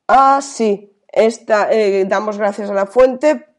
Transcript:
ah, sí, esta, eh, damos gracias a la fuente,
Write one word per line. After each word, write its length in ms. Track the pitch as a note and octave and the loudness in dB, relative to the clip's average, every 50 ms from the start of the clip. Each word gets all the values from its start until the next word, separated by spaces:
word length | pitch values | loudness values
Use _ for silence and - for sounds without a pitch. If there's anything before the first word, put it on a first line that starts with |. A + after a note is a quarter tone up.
| _ - | _ 2
ah, 320 | - C4 C4+ C4+ C4 C4+ | 2 4 4 4 2 2
sí, 560 | C#4 - - - A3+ G#3+ G3+ G3 - - _ _ _ _ | -2 -6 -6 -4 -2 -2 -2 -4 -6 -14 _ _ _ _
esta, 640 | - - G#3 A3+ A#3 - - - A3 G#3 F#3+ - | -2 0 0 0 0 -4 -4 -2 0 0 0 0
eh, 360 | B3+ A3 G#3+ G3+ G3 G3 F#3+ | 0 0 0 0 0 0 -2
damos 320 | F#3+ G3+ G3 G#3+ G#3+ G#3 G3+ | -2 -2 -4 -4 -6 -6 -4
gracias 320 | G#3+ G3+ G3+ A3 G#3 G3+ | -4 -4 -4 -6 -8 -6
a 40 | G3+ | -4
la 120 | G3 G3 | -4 -4
fuente, 600 | G3+ - B3 B3+ C4 B3+ B3+ - D4+ D#4 A#3+ - _ _ | -2 2 2 2 2 2 0 0 0 0 -2 -6 _ _